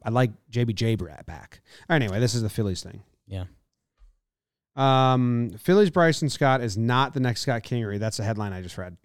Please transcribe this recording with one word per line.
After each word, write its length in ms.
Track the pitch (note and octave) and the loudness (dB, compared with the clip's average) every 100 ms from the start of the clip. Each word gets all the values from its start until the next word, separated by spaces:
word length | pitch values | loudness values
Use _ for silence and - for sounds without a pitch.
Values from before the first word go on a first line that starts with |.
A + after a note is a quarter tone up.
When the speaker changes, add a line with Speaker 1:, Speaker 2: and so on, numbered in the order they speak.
Speaker 1:
I'd 80 | - | -2
like 180 | A#2+ B2+ - _ | 2 2 -2 _
J 140 | A#2 | -2
B 80 | A#2 | -2
J 220 | G2+ A2+ | 0 0
bra-, 280 | G#2+ - D2 - | 0 -4 -12 -16
back." 340 | D#2+ - - _ - - | -16 -18 -20 _ -16 0
Anyway, 300 | E3 A2 G2+ | 2 2 2
this 140 | B2 | 2
is 80 | A#2+ | 2
the 60 | A2 | -2
Phillies 320 | - G#2 F2+ | -2 -4 -4
thing. 200 | - G2+ - _ _ | -10 -18 -20 _ _
Speaker 2:
Yeah. 180 | F#2+ F#2 _ _ _ _ _ - _ _ _ _ _ _ C#3 | -10 -10 _ _ _ _ _ -20 _ _ _ _ _ _ 0
Speaker 1:
Um, 720 | C3+ C3 C3 B2+ B2 A#2+ A#2+ A2 | 2 4 4 4 2 0 -2 -2
Philly's 320 | - F#3+ G3+ | 2 4 4
Bryson 380 | F3 E3 D3+ D3+ | 4 4 2 -2
Stott 320 | - C#3 C3 | 0 2 2
is 160 | A#2+ G2+ | 0 -2
not 380 | A2+ B2 C3+ | 0 2 0
the 60 | C#3 | 0
next 220 | B2+ A2 | -2 -2
Scott 200 | - A#2+ | -2 -4
Kingery. 360 | - B2 G#2+ G2+ | -4 -4 -4 -4
That's 200 | A2 - | -4 -4
a 60 | |
headline 280 | G#2+ G#2+ G#2 | -4 -4 -6
I 80 | F#2 | -8
just 160 | F2+ - | -12 -12
read. 200 | F2+ F2 | -14 -16